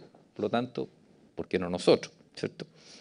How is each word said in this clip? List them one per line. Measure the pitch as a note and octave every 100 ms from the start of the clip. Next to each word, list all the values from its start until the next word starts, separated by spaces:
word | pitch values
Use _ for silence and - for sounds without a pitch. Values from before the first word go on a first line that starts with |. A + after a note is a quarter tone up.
| - - _
Por | -
lo | G#2
tanto, | A#2 B2+ - - _ _ - - -
¿por | -
qué | F#2
no | F2
nosotros? | F#2 - C#3 - _ -
¿Cierto? | - - - - - - -